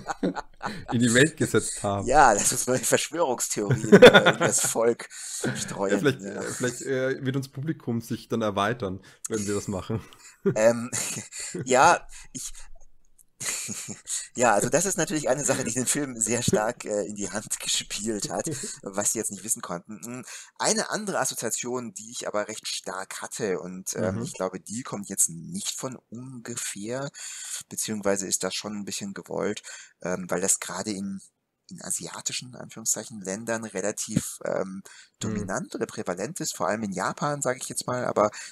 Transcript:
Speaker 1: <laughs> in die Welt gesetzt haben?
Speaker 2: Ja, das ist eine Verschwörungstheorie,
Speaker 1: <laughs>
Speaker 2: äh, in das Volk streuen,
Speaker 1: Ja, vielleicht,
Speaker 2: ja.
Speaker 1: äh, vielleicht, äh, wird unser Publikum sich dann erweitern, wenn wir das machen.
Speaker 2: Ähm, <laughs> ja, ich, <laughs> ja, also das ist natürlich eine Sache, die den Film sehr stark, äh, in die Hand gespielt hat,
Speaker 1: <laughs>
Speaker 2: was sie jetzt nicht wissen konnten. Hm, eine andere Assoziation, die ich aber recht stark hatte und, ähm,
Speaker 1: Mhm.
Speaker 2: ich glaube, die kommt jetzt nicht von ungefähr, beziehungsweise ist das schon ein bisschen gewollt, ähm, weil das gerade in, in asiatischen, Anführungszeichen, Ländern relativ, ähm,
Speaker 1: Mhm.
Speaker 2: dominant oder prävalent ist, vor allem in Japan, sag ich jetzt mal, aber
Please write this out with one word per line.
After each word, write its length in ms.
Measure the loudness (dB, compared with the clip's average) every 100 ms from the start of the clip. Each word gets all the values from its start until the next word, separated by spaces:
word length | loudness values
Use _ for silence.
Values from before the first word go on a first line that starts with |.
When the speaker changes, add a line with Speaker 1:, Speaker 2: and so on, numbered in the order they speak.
| -2 -4
Speaker 1:
<laughs> 680 | -2 -4 -8 -10 -10 -8 -2
in 100 | 2
die 140 | 4
Welt 220 | 6 6 4
gesetzt 460 | 2 2 2 -2
haben? 300 | -2 0 4
Speaker 2:
Ja, 220 | 8 8
das 180 | 8 4
ist 160 | 0 0
eine 100 | 0
Verschwörungstheorie, 1200 | 4 2 2 0 0 0 -2 -2 0 0 8 12
Speaker 1:
<laughs> 20 |
Speaker 2:
äh, 320 | 12 12 8
in 80 | 4
das 180 | 2 2
Volk 480 | 2 4 4 2 -4 -14 -12 -4 -4
streuen, 440 | -4 -6 -2 2 4
Speaker 1:
Ja, 0 |
vielleicht, 240 | 4 2 -4
Speaker 2:
ja. 80 | -6
Speaker 1:
äh, 120 | -6
vielleicht, 280 | -2 -2 -2
äh, 420 | -2 0 0 0
wird 120 | 0 -2
unser 140 | -4
Publikum 500 | -6 -4 -4 -2 -2
sich 280 | -2 -6 -2
dann 140 | 0
erweitern, 580 | 2 2 0 0 -4 -6 -12 -16 -4
wenn 180 | -2 0
wir 80 |
das 140 | -2 -2
machen. 320 | -4 -2 -4 -6 -16 -20 -2 0
Speaker 2:
Ähm, 360 | 6 6 6 0
<laughs> 720 | -6 -6 -6 -10 -12 -10 -8
ja, 420 | 4 8 8 8 2 -14 -12
ich, 200 | -12 -10 -10 -12 -14 -16 -20 -20 -20 -20 _
<laughs> 560 | -6 -6 -6 -8 -10 -12 -8 -8 -6 4
ja, 180 | 6
also 140 | 6 4
das 160 | 2
ist 140 | 2 0
natürlich 300 | 0 0 2
eine 160 | 0
Sache, 200 | 2 0
die 80 | 0
den 140 | 0 0
Film 340 | 0 -2 -2
sehr 220 | 0 2
stark, 420 | 2 2 2 -2
äh, 200 | -2 -2 -2
in 80 | -4
die 140 | -4
Hand 300 | -6 -6 -6
gespielt 680 | -2 -2 -2 -6 -2 -4 -2
hat, 200 | -4 -4
Speaker 1:
<laughs> 320 | -6 -8 -10
Speaker 2:
was 300 | -8 -2 -2
sie 60 | -2
jetzt 120 | -4
nicht 140 | -6
wissen 180 | -4 -4
konnten. 380 | -4 -8 -10 -14
Hm, 200 | -12 -12 -12 -14 -16 _
eine 320 | 2 2 0
andere 280 | -4 -2 -2
Assoziation, 760 | -2 -2 -4 -4 -4 -4 -6
die 160 | -12 -14
ich 180 | -10 -4
aber 200 | -4 -4
recht 180 | -6 -8
stark 540 | -8 -6 -8 -8 -10
hatte 380 | -10 -4 -2 -2
und, 340 | -4 -10 -8 -4
ähm, 240 | -2 -2
Speaker 1:
Mhm. 20 |
Speaker 2:
ich 120 | -6
glaube, 260 | -4 -6 -6
die 220 | -8 -10
kommt 260 | -8 -8 -6
jetzt 220 | -2 -2
nicht 480 | -2 -8 -8 -6 -6
von 200 | -8 -10 -14
ungefähr, 1000 | -14 -12 -12 -10 -8 -8 -8 -6 -6 -6 -10 -14 -12 -10 -10 -10
beziehungsweise 580 | -8 -6 -2 0 0 0
ist 180 | -2
das 100 | -2
schon 220 | -4 -6 -8
ein 80 |
bisschen 300 | -8 -8 -8
gewollt, 480 | -10 -8 -4 -2 -4 -10 -16 -18 _
ähm, 240 | -6 -6 -4
weil 100 | -2
das 200 | 0 0
gerade 320 | -2 -6 -4
in, 280 | -4 -6 -8 -12 _ _ _ -18
in 120 | -14
asiatischen, 720 | -8 -6 -6 -8 -6 -6 -8 -14
Anführungszeichen, 640 | -16 -8 -2 -2 -4 -8
Ländern 420 | -6 -4 -2 -4
relativ, 760 | -4 -4 -4 -4 -4 -4 -4 -8
ähm, 380 | -4 -2 -4 -8 -12 -20 -20 _
Speaker 1:
Mhm. 280 | -4 -4 -4
Speaker 2:
dominant 240 | -6 -6
oder 120 | -6 -6
prävalent 540 | -4 -6 -4 -6 -6
ist, 160 | -8 -2
vor 120 | -2
allem 140 | 0
in 100 | -2
Japan, 500 | -2 -4 -2 -2 -2
sag 140 | -2 -2
ich 100 | -6
jetzt 180 | -6 -2
mal, 180 | -2
aber 260 | 0 4 4 2 -10